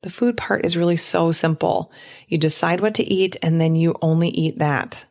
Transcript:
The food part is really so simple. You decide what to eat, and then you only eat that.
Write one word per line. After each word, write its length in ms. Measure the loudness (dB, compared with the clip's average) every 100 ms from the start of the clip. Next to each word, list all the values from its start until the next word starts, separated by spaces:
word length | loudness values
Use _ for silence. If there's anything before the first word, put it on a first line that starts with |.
The 80 | -14
food 280 | -2 0 0
part 280 | -2 -2 0
is 120 | 0
really 200 | 0 0
so 360 | 0 2 2
simple. 580 | 2 0 0 0 -2 -4 -14 -20 -20 -6
You 80 | -2
decide 420 | 0 0 0 0
what 160 | 0 -2
to 80 |
eat, 320 | -2 0 0 0
and 180 | 0 2
then 140 | 2 2
you 180 | 2 2
only 280 | 0 2 0
eat 280 | 0 -2 0
that. 480 | -2 0 -4 -10 -20